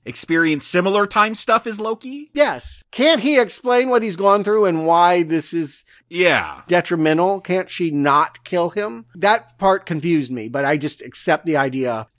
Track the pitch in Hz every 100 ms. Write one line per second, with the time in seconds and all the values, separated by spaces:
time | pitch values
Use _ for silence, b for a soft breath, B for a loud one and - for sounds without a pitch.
0 | - 120 - 165 165 151 - 180 180 202
1 | 202 220 214 220 - 226 233 214 220 226
2 | 254 277 302 - 285 131 - - _ -
3 | 285 320 233 285 226 - 247 247 262 247
4 | 226 170 196 202 202 214 202 165 160 170
5 | 175 180 165 160 151 170 151 - b b
6 | _ 170 180 135 82 69 - 175 170 175
7 | 156 156 180 196 - 185 185 - 175 143
8 | 143 143 156 - - 180 170 208 208 -
9 | 226 180 196 220 - _ 196 196 - 160
10 | 160 160 127 127 110 131 139 151 143 -
11 | - - - 156 165 151 135 131 127 113
12 | 110